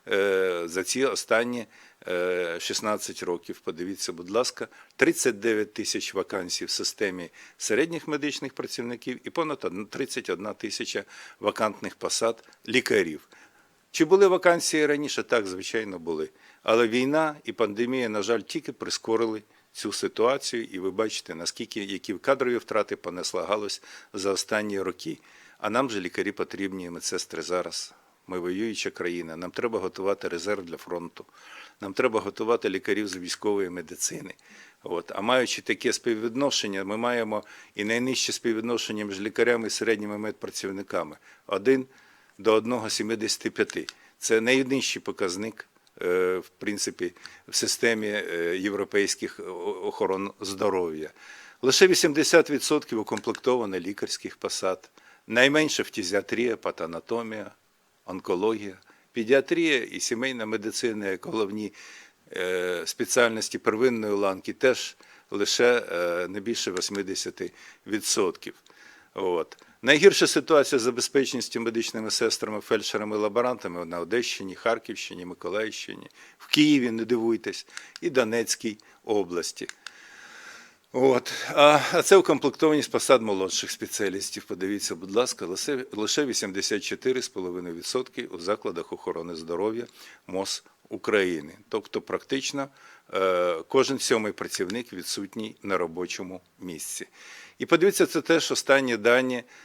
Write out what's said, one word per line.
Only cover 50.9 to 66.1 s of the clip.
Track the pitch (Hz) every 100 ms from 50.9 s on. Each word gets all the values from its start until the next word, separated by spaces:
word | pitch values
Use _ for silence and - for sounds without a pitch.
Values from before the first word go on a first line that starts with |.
| 78 76 - - - - -
Лише | 127 - 185
вісімдесят | 180 165 147 147 170 147
відсотків | 139 - 151 - 113
укомплектовано | 104 110 117 104 131 127 107 92
лікарських | 87 101 107 - 95 -
посад. | 98 - 95 92 - _ - - -
Найменше | 113 135 151 156 -
фтизіатрія, | - - 90 101 - 107 123 107
патанатомія, | 92 - 82 82 - 117 113 107 98 _ _ _ _ _ -
онкологія, | 92 - 90 107 110 101 92 _ _ _
педіатрія | 123 110 139 135 170 165 135
і | - 92
сімейна | - 117 131 123 107
медицина, | 110 107 - 120 107 98
як | 92 -
головні, | 113 101 107 101 - - - - _ _
е, | - 90 92 90 87 80
спеціальності | - - 127 117 110 - -
первинної | 117 107 127 117 107
ланки, | 101 98 95 -
теж | - 131 120 - - - - _
лише, | 101 101 - 123 120 98
е, | 87 87